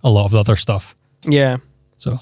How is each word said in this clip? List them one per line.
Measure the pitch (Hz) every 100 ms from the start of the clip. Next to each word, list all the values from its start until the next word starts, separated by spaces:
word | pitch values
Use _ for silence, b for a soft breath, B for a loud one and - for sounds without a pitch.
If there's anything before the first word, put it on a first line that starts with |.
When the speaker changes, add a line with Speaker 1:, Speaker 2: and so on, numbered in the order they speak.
Speaker 1:
a | 131
lot | 104 101
of |
the | 107
other | 101 104
stuff. | - 98 - - _ _
Speaker 2:
Yeah. | 160 143 135 127 - _ _ -
Speaker 1:
So, | 127 123